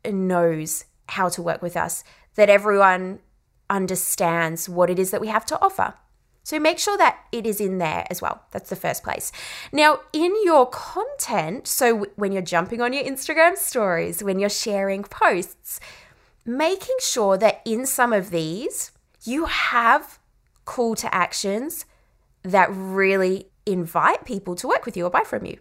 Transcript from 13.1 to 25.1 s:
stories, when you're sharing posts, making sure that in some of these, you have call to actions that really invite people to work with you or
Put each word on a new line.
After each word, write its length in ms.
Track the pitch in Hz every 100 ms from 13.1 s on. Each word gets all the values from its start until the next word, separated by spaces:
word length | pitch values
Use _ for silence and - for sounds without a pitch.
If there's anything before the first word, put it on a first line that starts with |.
| 262 - 311 330 381
stories, 680 | - 247 202 165 170 -
when 160 | 202 190
you're 80 | 202
sharing 560 | 202 226 202 196 196
posts, 760 | 202 - 381 190 - - - - - - - _ _ _
making 520 | - 254 320 381 - 508
sure 400 | - 254 202 190
that 240 | 214 -
in 220 | 226 220 262
some 260 | - 240
of 180 | 208 185
these, 600 | 170 156 180 330 - - _ _ _
you 220 | - 269
have 760 | 330 - - 240 233 285 - - _ _ _ _
call 320 | - - 233 220
to 180 | -
actions 720 | 185 175 - 196 202 285 - - _ _ _ _ _
that 260 | 185 190 180
really 720 | 190 190 190 190 190 185 190 - _
invite 600 | - 185 165 170 165 392
people 320 | - 196 185 175
to 100 | 254
work 180 | 508
with 120 | - 185
you 100 |
or 40 | 175